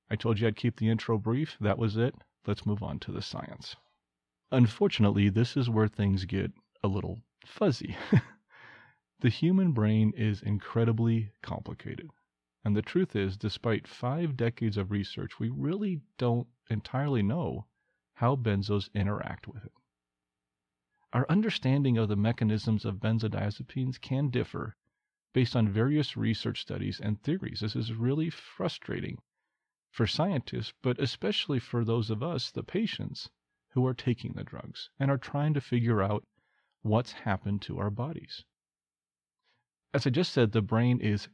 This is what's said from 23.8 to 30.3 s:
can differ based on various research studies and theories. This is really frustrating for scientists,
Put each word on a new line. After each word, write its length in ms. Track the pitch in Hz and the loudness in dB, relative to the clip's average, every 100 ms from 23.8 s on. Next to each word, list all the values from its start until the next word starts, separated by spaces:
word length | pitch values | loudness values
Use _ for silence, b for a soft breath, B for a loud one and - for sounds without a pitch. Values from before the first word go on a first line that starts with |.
| 127 123 | -4 -4
can 300 | - 135 143 | -4 0 0
differ 460 | 120 - 85 - - _ _ _ _ _ | 0 -2 -6 -10 -12 _ _ _ _ _
based 240 | 131 120 123 | 0 2 2
on 120 | 107 | 2
various 480 | 104 127 151 139 117 | 2 2 2 0 -2
research 440 | 110 110 113 107 | 0 0 -2 -6
studies 400 | - 95 98 98 | -6 -6 -4 -4
and 200 | 107 104 | -4 -2
theories. 380 | - 190 - - | -2 -4 -4 -6
This 160 | 107 | -4
is 180 | 123 113 | -4 -4
really 360 | 113 120 147 165 | -2 0 0 -2
frustrating 880 | - - - 190 - - 92 - - _ _ _ _ _ _ _ | -6 -12 -6 -6 -6 -8 -8 -8 -10 _ _ _ _ _ _ _
for 160 | - 107 | -2 0
scientists, 680 | - 170 | 0 0